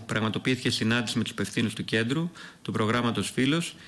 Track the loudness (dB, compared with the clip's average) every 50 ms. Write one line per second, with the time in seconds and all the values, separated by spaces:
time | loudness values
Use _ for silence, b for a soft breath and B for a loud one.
0 | -2 -2 -2 0 0 0 0 0 0 0 0 2 0 -2 0 2 2 2 2 2
1 | 2 0 0 0 0 -2 -2 -4 -4 -2 0 0 0 0 -2 -4 -4 0 0 2
2 | 2 2 0 0 0 -2 B B B B B B -8 -6 -2 0 2 2 2 2
3 | 2 2 0 0 -2 -2 0 2 2 4 4 2 0 -4 -8 B B